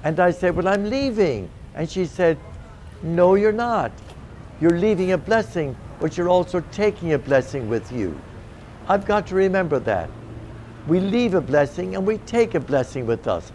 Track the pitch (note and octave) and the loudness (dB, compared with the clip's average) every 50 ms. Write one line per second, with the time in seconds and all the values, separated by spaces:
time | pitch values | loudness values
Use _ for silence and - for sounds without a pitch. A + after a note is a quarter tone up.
0 | - D3+ D#3+ D#3 F3+ F3+ E3+ F3 - F3+ E3+ E3 F3+ F#3+ G3 G3+ G3+ G#3 A#3 C4+ | -2 -2 2 4 4 4 4 4 0 0 2 2 2 2 2 2 0 0 0 0
1 | C#4 C4+ A#3 G#3 G#3 E3 C3 G#2+ F#2+ F2 - - - - - - D#3 D#3+ - F#3+ | 0 0 2 2 2 2 2 0 -4 -8 -12 -16 -18 -16 -8 -6 -6 -4 -2 -2
2 | F#3 D#3+ - - F3+ E3+ E3 D3 - - - - - - - - - - - - | -4 -4 0 2 4 4 4 2 -4 -14 -14 -14 -16 -16 -18 -18 -18 -18 -16 -10
3 | - D#3 E3+ E3+ F3+ F3+ F#3+ G3+ G3+ G#3+ G#3 A3 A#3+ A#3+ A#3 G#3 C#3+ A2+ - - | -6 -2 4 6 6 8 6 6 6 4 2 2 0 0 0 0 0 -2 -4 -8
4 | - - - - - - - - - - - - D#3 E3 E3+ E3+ F3+ A3 G#3+ F3 | -16 -16 -16 -16 -16 -18 -16 -16 -16 -16 -8 2 4 4 4 6 4 2 2 2
5 | F#3 F3+ F#3 F3 - - A3 A3+ G#3 G#3 - F3 D#3 C#3 B2+ - - - - - | 2 2 2 0 2 2 2 2 2 0 -2 -4 -4 -4 -4 -10 -12 -14 -10 -4
6 | - D#3+ - - F3 F3 F3+ F3+ F3 F3 - F3+ E3 - - - G3+ G#3+ G3+ - | -4 -4 -2 0 2 4 4 4 4 2 -2 -4 -4 -4 -4 0 0 0 0 0
7 | F3 E3+ D#3 C#3 - - C#3 C3+ B2 - - C#3 B2 G#2 A2 A2+ - - - B2 | -2 0 0 0 2 4 2 2 2 2 -6 -6 -4 -2 -2 -2 -2 -4 -6 -4
8 | G#2 F2+ D2+ C#2 - - - - - - - - - - - - - - F#3 G3+ | -4 -4 -4 -6 -12 -14 -16 -16 -16 -16 -16 -16 -18 -18 -18 -16 -2 0 0 0
9 | G3 - G#3 G#3 G3 - F#3 F#3+ F#3+ G3 F#3 G3 F#3 E3 D3 C3 A#2 A2+ G#2 F#2 | 2 2 0 0 0 0 0 2 2 4 2 2 0 2 0 0 0 0 0 0
10 | E2 D2+ - - - - - - - - - - - - - - - D3 D#3+ F#3 | -2 -6 -10 -14 -16 -14 -14 -14 -14 -14 -16 -16 -16 -16 -16 -14 -2 0 2 2
11 | F#3+ G3 F#3+ A#3+ B3 A#3 F3+ F3+ C3+ A#2+ C3 D3 C#3+ C#3 - - F3+ F#3 F#3+ F#3+ | 2 2 2 2 2 2 2 0 0 2 4 4 4 2 0 -6 -6 -4 -4 -2
12 | F#3+ G3 A3 G#3+ - - - A#3+ A#3 A3+ - E3+ B2+ - C#3+ C#3 B2+ - - C3+ | 0 0 0 -2 -4 -2 2 2 2 2 2 -2 -2 2 0 0 0 0 -4 -6
13 | B2 A2+ A#2 A2+ - B2 G2 E2+ D#2 - - | -2 0 -2 -2 0 -2 -2 -2 -2 -8 -16